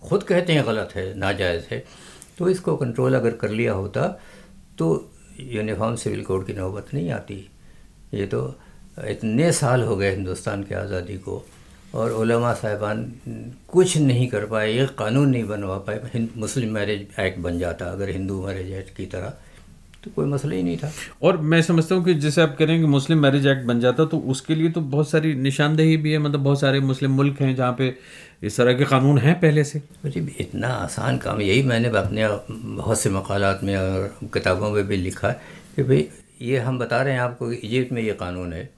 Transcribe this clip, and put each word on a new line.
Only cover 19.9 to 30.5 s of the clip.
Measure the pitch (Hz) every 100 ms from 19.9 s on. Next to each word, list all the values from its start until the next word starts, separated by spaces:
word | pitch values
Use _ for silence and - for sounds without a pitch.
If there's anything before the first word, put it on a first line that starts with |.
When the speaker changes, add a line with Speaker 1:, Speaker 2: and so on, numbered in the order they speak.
| -
Speaker 1:
तो | - -
कोई | 147
मसला | 139 139
ही | -
नहीं | - 165
था। | 147 160 - -
Speaker 2:
और | 160 185
मैं | 151 165
समझता | 165 170 160
हूँ | 185
कि | 175
जैसे | 165 147 147
आप | 160 143
कह |
रहे | 160 165
हैं |
कि | 156
मुस्लिम | 139 135 165
मैरिज | 143 139 139
एक्ट | 135
बन | 123 120
जाता, | 123 123
तो | 156 160
उसके | 135 131 -
लिए | 160 165
तो | 165
बहुत | 151 139 151
सारी | 160 156
निशानदेही | 139 135 135 147 156 160 160
भी | 151
है, | 151
मतलब | 147 143
बहुत | 139 139
सारे | 143 135
मुस्लिम | 135 131 135
मुल्क | 135 143 139
हैं | 135 131
जहाँ | 127 120
पे | 131 127 - - - -
इस | 95 -
तरह | 123
के | 127
कानून | 139 135 135 147
हैं | 127 170
पहले | 175 151
से। | 143 151 - - 147
Speaker 1:
जी, | 135 147 -
इतना | -